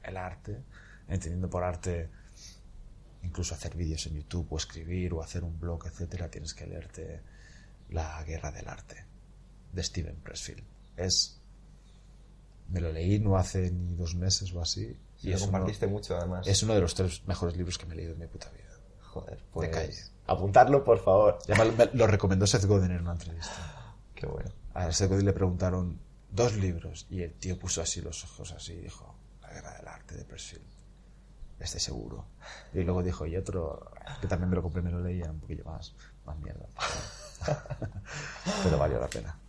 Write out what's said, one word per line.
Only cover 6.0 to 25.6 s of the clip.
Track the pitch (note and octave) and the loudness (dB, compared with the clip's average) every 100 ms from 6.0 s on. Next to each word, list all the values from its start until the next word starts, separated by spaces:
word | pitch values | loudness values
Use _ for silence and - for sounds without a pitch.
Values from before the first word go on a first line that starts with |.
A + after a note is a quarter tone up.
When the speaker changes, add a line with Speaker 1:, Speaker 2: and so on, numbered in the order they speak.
| E2+ F2+ E2 | -6 -6 -6
Speaker 1:
tienes | - D#2+ - | -8 -10 -10
que | E2+ | -10
leerte | E2+ - - E2 D#2+ - - - - - - - | -10 -12 -12 -10 -10 -14 -20 -20 -20 -20 -20 -6
La | E2 D#2+ D#2 | -4 -4 -6
guerra | D2+ D#2+ D2 | -6 -6 -6
del | - - | -8 -10
arte, | - - - - - - - - - - | -12 -14 -18 -18 -20 -20 -20 -20 -20 -8
de | F2+ | -4
Steven | E2+ - D#2+ D#2+ | -4 -4 -6 -8
Pressfield. | - - - - - - - - | -10 -10 -10 -12 -16 -20 -20 -4
Es, | F#2 - - - - - - - - - - - - - - - - | 2 2 2 -4 -20 -20 -20 -20 -20 -20 -20 -20 -20 -20 -20 -20 -4
me | F2+ | -2
lo | E2 | 0
leí | D#2+ E2+ G#2 | 0 4 4
no | G#2 F#2+ | 6 6
hace | F2+ F#2+ F2+ | 4 2 2
ni | F2+ F2 E2+ | 0 -2 -2
dos | E2+ F2 | -2 0
meses | F#2 F#2+ F#2+ | 2 2 0
o | F2+ | -4
así, | E2+ G2+ A2 B2+ - - | -2 -2 -6 -8 -16 -8
Speaker 2:
Sí, | F#2 | -2
Speaker 1:
y | |
Speaker 2:
lo | F#2 | 0
Speaker 1:
es | |
uno, | G2 | 2
Speaker 2:
compartiste | F#2+ F#2 G#2 G#2 | 2 0 0 0
mucho, | G#2 - F2 | 0 -2 -2
además. | F2 F2+ F#2 | -2 -2 2
Speaker 1:
es | G2+ | 4
uno | G#2+ | 6
de | G#2+ | 6
los | F2 - | 4 2
tres | F#2 - - | 0 0 -4
mejores | F2 E2+ E2+ | -2 0 0
libros | E2+ - | -2 -4
que | E2 | -6
me | |
he | E2 | -8
leído | E2+ | -8
en | D#2+ | -8
mi | E2 | -10
puta | - - | -12 -14
vida. | - - - - - | -16 -20 -20 -20 -20
Speaker 2:
Joder, | - - - - | -14 -12 -10 -12
Speaker 1:
De | - | -10
Speaker 2:
pues, | - D#2+ | -4 -2
Speaker 1:
calle. | D#2+ D#2 - - - - | -2 -4 -8 -14 -14 0
Speaker 2:
apuntarlo, | F2+ G2 A2 C3 C#3 | 2 8 10 10 8
por | C3+ A2 | 8 6
favor. | - F#2+ G#2 - - | 10 8 8 6 4
Speaker 1:
Y | |
además | G#2 A2+ A#2 | 6 6 8
me, | A#2 B2+ | 6 8
lo | A2 | 6
recomendó | G2 G2 F#2 G2+ | 8 6 6 6
Seth | A#2+ G2 | 4 6
Godin | G2+ F2+ | 6 6
en | F2+ | 0
una | E2+ | -2
entrevista. | E2+ - E2+ - - - - - - - - | -4 -6 -8 -8 -10 -12 -14 -16 -18 -20 -8
Speaker 2:
Qué | C#2+ | -6
bueno. | C#2 - - - | -4 -6 -8 -8
Speaker 1:
A | - F2 | -2 0
Seth | D#2 G2 | 2 4
Godin | F#2+ G2+ | 6 4
le | |
preguntaron | F#2 F#2 F2+ | 4 2 2